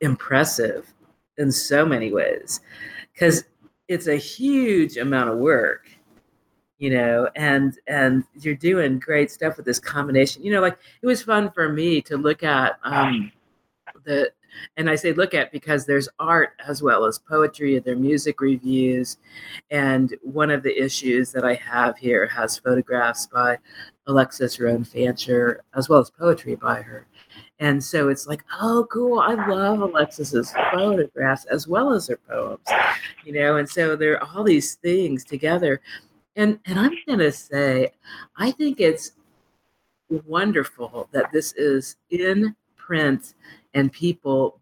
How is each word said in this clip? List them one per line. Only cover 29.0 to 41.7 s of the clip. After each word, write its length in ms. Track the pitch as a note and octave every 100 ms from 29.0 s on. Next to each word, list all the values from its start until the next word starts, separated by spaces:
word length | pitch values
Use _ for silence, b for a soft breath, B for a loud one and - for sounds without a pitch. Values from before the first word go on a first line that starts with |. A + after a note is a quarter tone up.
| B3 A#3
I 140 | F3+ A3+ G3+
love 360 | F#3+ G3 G#3+
Alexis's 720 | G3 D#3+ D3+ - C#3+ B2 - - -
photographs 720 | F3+ G3+ F#3+ C#3+ - C3+ C3+
as 240 | - D3 C#3+
well 240 | F#3 C#4
as 160 | A3 D3
her 80 | A#2+
poems," 500 | - A#2 A2+ G#2+ - - B B B B
you 80 | D3+
know? 240 | D3 D3 D3+
And 100 | D3
so 260 | F3+ D#3+
there 260 | D3+ D3+ D3+
are 80 | D3 F#3
all 60 |
these 320 | G#3+ D3+ - -
things 460 | F3 F3+ E3+ C3
together. 560 | - C3+ D#3 F3 E3 C#3 - B B B _
And, 240 | - G#3+ G#3+ -
and 140 | F#3
I'm 160 | B3+ E4 -
gonna 240 | A#3 D3+
say, 600 | - - C#3 C#3 B2+ C3 - B B B -
I 140 | A3+
think 300 | - D4 C#4
it's 320 | E3+ D#3+ - - _ _ _ _ _ _ _ _ - D#3+ D#3
wonderful 840 | E3 G3+ E3+ C3 - A#2 A#2 -
that 180 | C3+ -
this 200 | D3+ D3+
is 440 | - D3